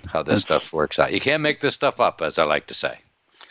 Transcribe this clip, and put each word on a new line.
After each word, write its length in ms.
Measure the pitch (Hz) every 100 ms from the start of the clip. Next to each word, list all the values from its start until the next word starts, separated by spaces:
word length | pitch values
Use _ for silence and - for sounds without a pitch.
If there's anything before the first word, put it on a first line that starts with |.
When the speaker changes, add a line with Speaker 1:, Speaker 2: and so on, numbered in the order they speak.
| -
Speaker 1:
how 160 | -
this 120 | 76
Speaker 2:
that's 80 | 78
Speaker 1:
stuff 300 | - 76 -
works 260 | 80 76 -
out. 140 | -
You 80 | 95
can't 220 | 123 151
make 180 | 151 147
this 140 | 139
stuff 260 | - 143 -
up, 200 | 107 -
as 180 | 78 -
I 60 |
like 220 | 78 76 -
to 80 |
say. 240 | - 69 58 _ _ _ _ -